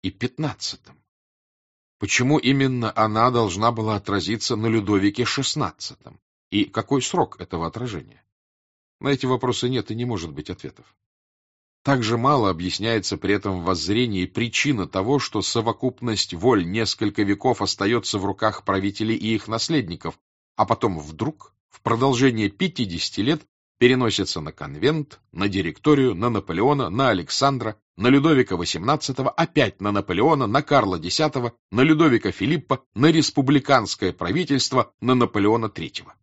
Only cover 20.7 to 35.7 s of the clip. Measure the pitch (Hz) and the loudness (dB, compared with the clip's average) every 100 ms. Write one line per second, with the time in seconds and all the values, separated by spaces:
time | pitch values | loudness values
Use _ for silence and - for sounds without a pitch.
20.7 | 117 113 82 76 78 123 - - _ _ | 2 0 -4 -10 -6 -6 -6 -20 _ _
21.7 | - - 113 135 120 135 110 101 - 185 | -8 -2 2 2 4 2 2 -2 -2 -4
22.7 | - 107 87 - - 113 160 - _ _ | -2 -6 -4 -6 -2 -2 -2 -6 _ _
23.7 | _ 123 127 117 101 90 85 76 - 73 | _ 4 4 0 0 -4 -4 -10 -12 -14
24.7 | 71 123 156 147 - _ 82 101 95 85 | -2 0 0 -6 -14 _ -4 -2 -2 -4
25.7 | - 147 143 127 87 120 107 - 85 123 | -2 2 4 2 0 -2 -2 -4 0 2
26.7 | 139 104 104 135 98 80 - 139 135 110 | 2 -2 0 2 0 -2 0 0 0 -6
27.7 | - _ - 117 139 156 143 123 90 87 | -10 _ 0 4 6 6 4 2 -2 -4
28.7 | - 104 156 - 135 131 - 165 151 113 | -4 -2 -2 -2 -4 -4 0 0 2 0
29.7 | - 101 101 98 90 139 151 113 127 - | 0 -2 -2 0 0 2 2 2 0 4
30.7 | 139 104 90 85 - 156 135 120 _ _ | 2 4 -2 -4 -2 -2 -2 -6 _ _
31.7 | 104 147 156 165 113 - - 131 165 - | 2 4 6 4 4 0 -2 -2 -2 -2
32.7 | 127 _ 101 147 160 - - 131 147 - | -6 _ 2 4 4 2 0 2 2 4
33.7 | 131 101 - 95 - 87 139 165 135 - | 2 2 -4 -4 -2 -2 -2 0 -2 0
34.7 | 131 117 _ 117 127 120 104 104 113 110 | 0 -2 _ 0 2 2 2 2 2 -2